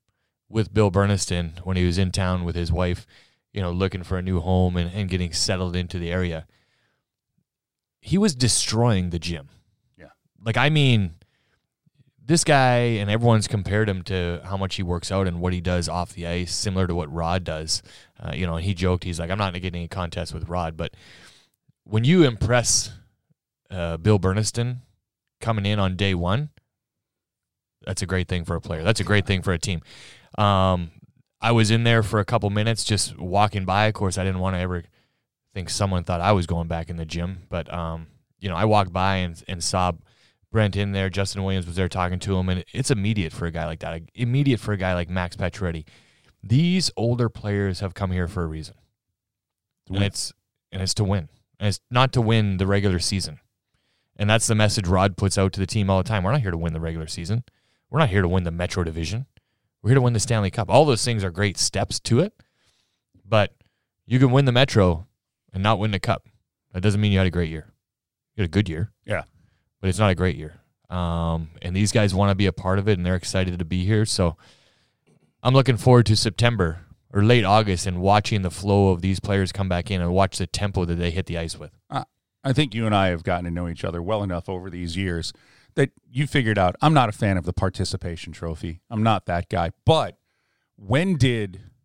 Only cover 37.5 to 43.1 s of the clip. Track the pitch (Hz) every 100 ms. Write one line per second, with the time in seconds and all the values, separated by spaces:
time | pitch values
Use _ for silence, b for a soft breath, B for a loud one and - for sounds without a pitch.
37.5 | 87 80 85 82 82 80 _ _ _ 98
38.5 | 87 110 107 90 90 95 95 90 82 -
39.5 | 90 - 92 90 82 b b b b _
40.5 | 113 104 98 101 98 95 90 95 98 95
41.5 | 95 85 85 90 92 90 90 98 92 92
42.5 | 90 - - 131 110 104